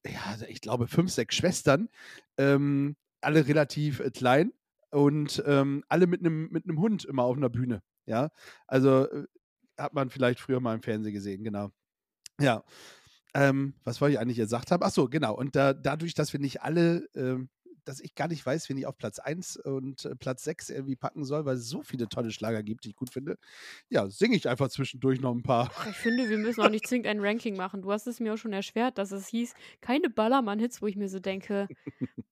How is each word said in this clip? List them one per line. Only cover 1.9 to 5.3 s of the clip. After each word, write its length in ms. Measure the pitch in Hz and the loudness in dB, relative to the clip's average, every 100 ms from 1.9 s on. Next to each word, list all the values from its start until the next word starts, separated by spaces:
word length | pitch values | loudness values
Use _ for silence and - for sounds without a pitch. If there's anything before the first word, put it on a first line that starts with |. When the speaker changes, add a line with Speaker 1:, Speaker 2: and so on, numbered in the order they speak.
| - - - _ - | -8 -20 -20 _ 0
Speaker 1:
ähm, 580 | 139 139 143 139 143 147 _ _ | 4 4 4 2 0 -4 _ _
alle 260 | 135 151 139 | 2 4 6
relativ, 520 | 151 143 - 151 139 | 4 2 0 -2 -2
äh, 120 | 143 | -4
klein 400 | - 123 131 196 - _ _ _ | 0 4 6 4 -2 _ _ _
und, 520 | 143 143 151 147 | 4 6 4 0